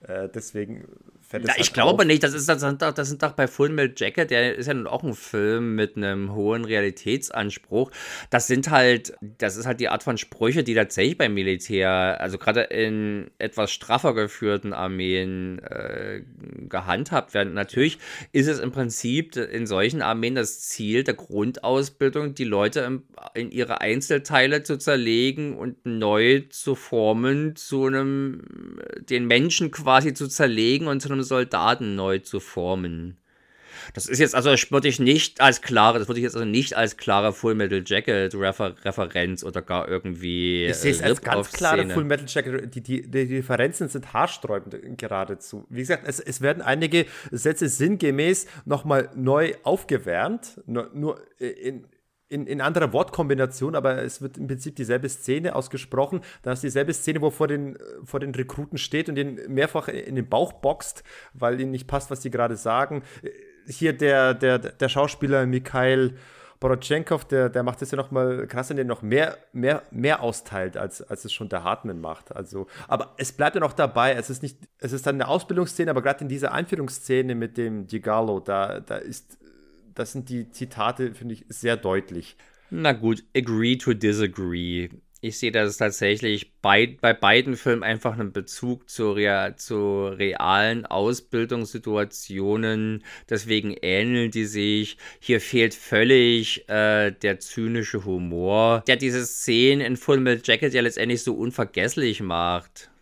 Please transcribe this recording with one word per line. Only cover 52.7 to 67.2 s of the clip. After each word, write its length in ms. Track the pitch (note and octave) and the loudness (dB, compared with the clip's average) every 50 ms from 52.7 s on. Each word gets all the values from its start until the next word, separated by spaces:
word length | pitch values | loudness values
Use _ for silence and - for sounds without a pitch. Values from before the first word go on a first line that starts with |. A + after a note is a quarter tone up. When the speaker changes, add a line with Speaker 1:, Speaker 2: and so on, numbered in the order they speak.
| D#3+ F3 E3 C3+ G2 | 2 2 0 2 2
Speaker 1:
Wortkombination, 840 | - E3 - - - E3 C#3 C#3 C3 C3+ C3 C3 - C3 C#3+ E3 | 0 0 0 -2 -4 0 0 2 2 2 -2 -2 -4 -6 -2 -2
aber 280 | D3+ C3 C3+ C3 B2+ B2 | 0 0 0 0 0 -4
es 200 | B2+ - - C#3 | -6 -8 -8 -12
wird 160 | C3+ C3 - | -12 -10 -10
im 80 | D3 | -8
Prinzip 300 | C3 C3+ C3 C3 D#3+ C#3+ | -8 -8 -8 -8 -12 -8
dieselbe 320 | - C3 G#2+ A#2+ B2+ C3 C#3 | -8 -2 0 0 0 0 -4
Szene 480 | - - - - C3 D3 E3 F3+ - | -8 -8 -2 -2 -2 0 0 -2 -2
ausgesprochen. 640 | C3 C3 - - C3+ - - - B2 C#3 C#3 - F3+ - - - - - | -2 -4 -4 -8 -12 -10 -4 0 0 0 0 0 -6 -6 -8 -20 -10 -6
Dann 100 | B2 B2+ | -6 -4
hast 100 | C3 - | -4 -4
du 40 | |
dieselbe 280 | C#3 B2 C#3 C#3+ D3+ E3 | -2 0 0 0 0 -2
Szene, 260 | - - - D#3 D#3 | -2 -2 -2 -2 2
wo 100 | D3 D3+ | 0 0
vor 180 | C#3 - D#3 D3 | 2 2 0 0
den, 280 | D3 C#3+ C#3+ C#3 C3+ - - G#1 A#1+ B1+ - | 2 -2 -2 -6 -10 -14 -16 -16 -16 -16 -16
vor 160 | B2+ - C#3 | -6 -6 -4
den 140 | C#3 C#3 C3 | -4 -4 -4
Rekruten 440 | B2 C3 C3 - - D3 C#3+ - G#2+ | -4 -6 -6 -6 -10 -10 -8 -6 -6
steht 300 | - - - D3+ D#3+ - | -6 -2 -2 -2 -2 -2
und 80 | D3+ | -2
den 360 | C#3 C#3+ C#3+ C3 - - - C3+ | -4 -4 -4 -6 -10 -10 -4 0
mehrfach 360 | C3 C#3+ D3 - D#3+ D3 - | 0 0 2 0 -4 -4 -4
in 260 | - B2 - - C3+ | -8 -8 -8 -6 -4
den 140 | C3 A2+ - | -4 -2 0
Bauch 240 | - - - - - | 0 0 0 0 -4
boxt, 520 | - - C#3 D3 - - - - - - - - - - - _ | -2 -2 -2 -2 -2 -6 -14 -14 -14 -18 -20 -20 -20 -20 -20 _
weil 260 | B2+ B2 A#2+ B2 B2+ | -4 -2 -2 0 0
ihnen 120 | C3 C3+ C3 | -2 -4 -4
nicht 160 | B2+ C3 C3 | -8 -8 -4
passt, 220 | - C#3 C3+ - | -6 -6 -4 -6
was 120 | C#3 C3 - | -10 -8 -8
sie 80 | C3 | -6
gerade 260 | A2+ A#2+ A#2+ A#2 A#2 | -2 0 0 0 -2
sagen. 460 | G#2+ - A2+ A2+ B2 C#3 C#3+ D3+ C#3+ B2+ - - - - - - - - - - D2+ F#2+ B2+ | -2 -2 0 0 0 0 -2 -4 -10 -10 -12 -20 -14 -14 -14 -14 -14 -20 -20 -20 _ _ -16
Hier 240 | B2+ - D#3+ D#3+ D3 | -8 -2 0 0 0
der, 420 | B2+ D3 C#3+ C#3 C3+ C3 C3 B2+ | 2 2 4 6 6 6 4 4
der, 240 | - C3+ C3 B2+ B2 | 4 4 4 4 2
der 300 | A2+ - - _ C3+ C3 | 0 -4 -4 _ -2 0
Schauspieler 580 | - C#3 C#3+ D3 - - - C#3 C#3 C#3 C3 | 2 2 0 0 0 -4 -2 2 2 2 2
Mikhail 680 | B2+ B2+ B2+ B2+ - - C3 B2+ C3 C3 C3 C3 B2+ B2+ B2+ - - - - - - - _ | 2 0 -2 -4 -2 -2 0 2 4 4 4 4 2 0 -6 -20 -20 -20 -20 -20 -20 -16 _
Borotschenkov, 680 | - C3 B2+ B2+ B2+ - D3 D3+ D#3+ - E3+ C#3+ | 0 0 0 0 0 -2 -2 -2 0 -2 -2 -2